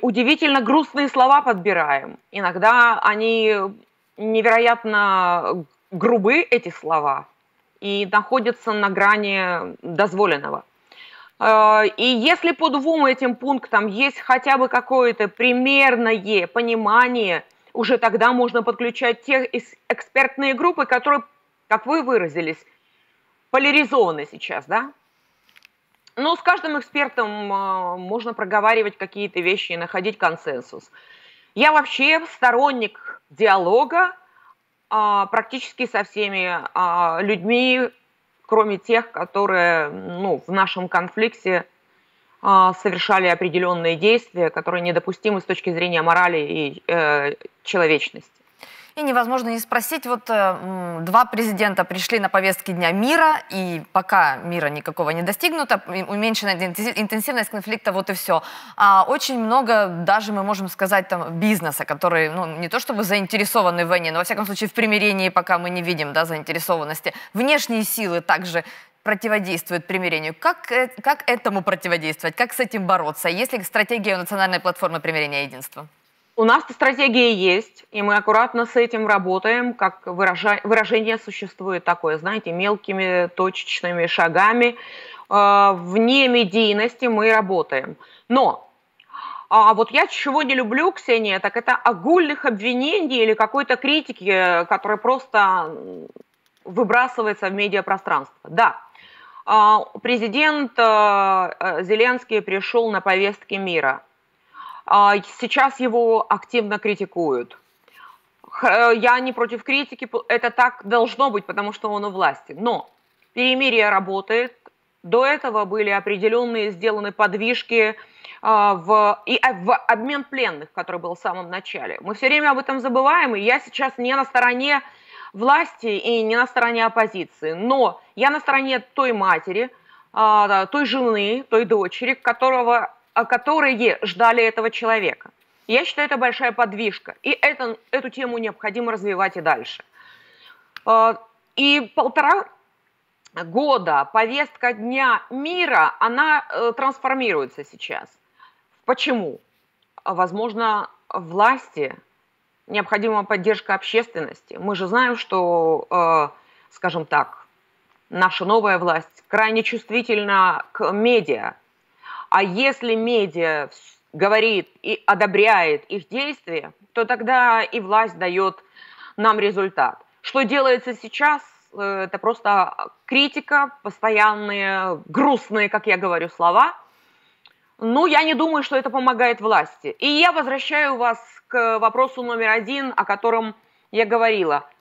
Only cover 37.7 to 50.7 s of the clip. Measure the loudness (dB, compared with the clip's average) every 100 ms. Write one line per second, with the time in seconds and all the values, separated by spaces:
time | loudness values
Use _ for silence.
37.7 | 0 -2 -6 _ _ _ _ 0 0 2
38.7 | -2 0 0 0 -8 -6 -2 0 2 2
39.7 | 2 -2 -6 -10 -6 -4 -4 -2 0 0
40.7 | -2 -2 -2 -2 -2 -4 -2 -2 -2 -4
41.7 | _ _ _ _ _ _ _ 2 4 4
42.7 | 2 -4 -4 0 2 2 2 0 0 0
43.7 | 0 -2 2 2 2 0 -2 -2 -2 -4
44.7 | -4 -2 -2 -4 -6 -4 -4 -4 -6 -4
45.7 | -2 -2 0 2 2 2 0 -2 -4 -4
46.7 | -6 -4 0 2 2 0 -6 -14 _ -6
47.7 | 0 2 2 -2 -12 -20 _ _ _ -20
48.7 | -20 -18 -6 -2 0 0 -2 -4 -6 -4
49.7 | -4 -4 -8 -4 -6 -2 0 0 -2 -8